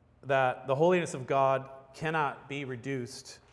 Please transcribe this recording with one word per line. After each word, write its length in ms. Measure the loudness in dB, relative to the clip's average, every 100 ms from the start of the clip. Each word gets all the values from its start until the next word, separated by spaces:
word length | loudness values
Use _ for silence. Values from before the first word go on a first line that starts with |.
| _ _
that 420 | 0 2 4 0 -2
the 80 |
holiness 400 | 2 4 4 0
of 120 | -6 -2
God 440 | 2 4 2 -2 -14 -20
cannot 560 | -8 -2 0 0 -2 -10
be 160 | -8 -6
reduced 720 | -8 -4 -4 -6 -10 -16 -20 -20